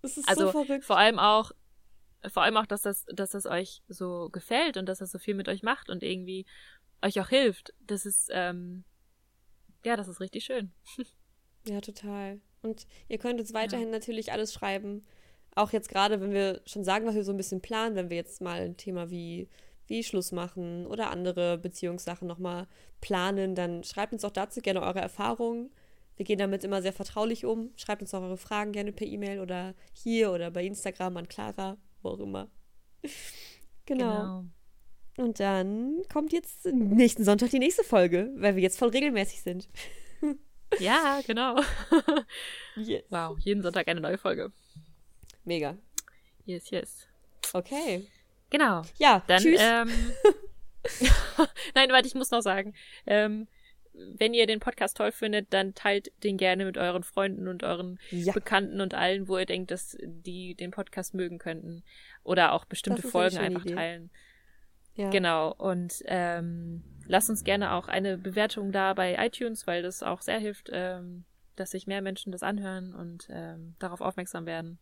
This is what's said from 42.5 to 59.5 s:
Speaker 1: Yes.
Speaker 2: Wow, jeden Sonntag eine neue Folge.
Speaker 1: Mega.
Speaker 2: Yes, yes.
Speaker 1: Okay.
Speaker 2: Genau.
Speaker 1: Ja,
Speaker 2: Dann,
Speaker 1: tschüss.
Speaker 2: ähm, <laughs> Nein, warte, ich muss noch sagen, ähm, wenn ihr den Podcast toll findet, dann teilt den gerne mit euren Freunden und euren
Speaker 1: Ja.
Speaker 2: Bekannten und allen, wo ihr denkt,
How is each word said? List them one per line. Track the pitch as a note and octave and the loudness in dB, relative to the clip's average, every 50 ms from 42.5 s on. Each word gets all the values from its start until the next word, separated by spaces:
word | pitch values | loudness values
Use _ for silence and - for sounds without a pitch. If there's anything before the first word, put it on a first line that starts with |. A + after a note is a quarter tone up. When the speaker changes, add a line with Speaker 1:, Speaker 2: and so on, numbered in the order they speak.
| - - - - - | -12 -12 -14 -12 -8
Speaker 1:
Yes. | G#3+ A3 A3+ G#3+ - - _ | -8 -4 -2 -2 -4 -2 _
Speaker 2:
Wow, | G3 F3 E3 D#3+ D#3+ D3+ | -4 -4 -4 -4 -4 -2
jeden | - G3 G#3 G3+ | 0 0 0 2
Sonntag | F#3 F3 E3+ F#3+ E3+ | 0 0 0 0 0
eine | - E3+ E3+ | 0 -2 -2
neue | D#3 D#3 F3+ F#3+ | 0 -2 -2 0
Folge. | - F#3+ - - - G3+ - - _ _ - D#3 D#3 - - - - - - - - - - _ - | 0 -2 0 0 -4 -8 -8 -16 _ _ -20 -20 -20 -20 -20 -20 -20 -20 -20 -20 -20 -20 -20 _ -6
Speaker 1:
Mega. | E3+ F3 E3 D3 C#3+ D#3+ G3+ - - - - - - - - _ _ _ _ - | -4 -2 -2 -2 -4 -6 -10 -16 -10 -10 -10 -10 -10 -20 -20 _ _ _ _ -10
Speaker 2:
Yes, | - F3+ E3+ - - | -10 -10 -10 -8 -6
yes. | - F3+ - - - - - _ _ _ - - _ - - - - | -6 -6 -6 -6 -12 -18 -20 _ _ _ -20 -20 _ -8 -8 -2 -2
Speaker 1:
Okay. | F3+ F3+ - C4+ C#4+ E4 C#4 F#3 F#3 G3+ - - _ _ _ _ _ _ _ | -2 -2 -2 -6 -4 -2 -2 -2 -4 -6 -10 -20 _ _ _ _ _ _ _
Speaker 2:
Genau. | - D4 D4+ A#3+ F#3+ E3+ D#3+ - - - | 2 4 4 4 4 0 -2 -8 0 6
Speaker 1:
Ja, | D4 C#4+ A3+ F#3 - - | 8 8 8 8 8 6
Speaker 2:
Dann, | F3+ F#3 | 6 8
Speaker 1:
tschüss. | G3+ D#4+ E4 F#4 | 10 8 8 10
Speaker 2:
ähm, | G#3+ A3+ A#3 A#3 A#3 A#3 A#3 - - - B4+ C5+ - G#4 - - - - - - - - - - - | 8 8 6 4 2 2 2 2 2 2 0 8 8 8 8 8 -6 -12 -12 -10 -12 -12 -12 -8 -8
<laughs> | - - - B3 B3+ - - - - - - D#4+ - - - - - - | -6 -2 2 10 10 10 10 10 2 4 4 4 4 4 -8 -10 2 6
Nein, | C4 C4+ C4 | 6 6 10
warte, | B3+ C4 B3+ C4 | 8 8 8 6
ich | - | -2
muss | C4 B3+ - | -2 0 2
noch | C4+ A#3 | 2 2
sagen, | A3 G3+ F#3 G3 G3 G#3 G#3 - - - - - - | 4 2 2 2 0 -4 -10 -14 -20 -20 -20 -14 0
ähm, | - G#3 G#3 G#3 G#3+ G#3+ G#3+ A3 - _ - - - - - - - | 4 4 4 6 4 0 -4 -6 -10 _ -20 -20 -20 -20 -20 -20 -20
wenn | - - F2+ - - - G#3+ A3+ A#3 | -20 -18 -18 -16 0 2 2 4 6
ihr | A#3 A3 G#3+ | 4 4 4
den | A3 G#3+ | 4 0
Podcast | - B3+ - - G#3+ G#3 - | -2 -4 0 0 0 -2 0
toll | - G#3+ G#3+ | 0 0 -2
findet, | - - A3+ G#3+ G#3 G#3 G3+ _ | 0 -2 -2 0 0 0 0 _
dann | - F#3+ G3 G3 F#3+ | 2 2 2 2 -4
teilt | - - G#3 G3+ G3+ - - _ _ - | 0 2 2 2 2 0 -6 _ _ -2
den | G#3+ G3 | -2 0
gerne | F#3+ F#3+ F#3 F#3 F#3+ G3 | 2 4 2 2 2 0
mit | F#3+ - | -2 -2
euren | - F3+ F3 F3 F3+ F3 | 0 -2 0 0 -2 -6
Freunden | - - G3 G3 G3 F#3+ G3+ F#3 F#3 | -4 -2 0 0 0 -2 -4 -6 -8
und | F3+ F3 | -6 -4
euren | - - F3 E3+ F3+ F3+ F3+ - - - | -4 -4 -2 -4 -6 -8 -10 -14 -12 -8
Speaker 1:
Ja. | F#3 F3 E3+ F#3 | -6 -2 0 0
Speaker 2:
Bekannten | G3 G#3 - - A3 G3 G3+ - - G3 | 0 0 0 2 2 2 2 0 -2 -2
und | G3 F#3 | -2 -2
allen, | - - F3 F3+ F#3+ G3 G3 F#3+ | -2 0 0 0 0 0 -2 -2
wo | F#3+ F#3 | 0 -2
ihr | F#3 | 0
denkt, | - | -2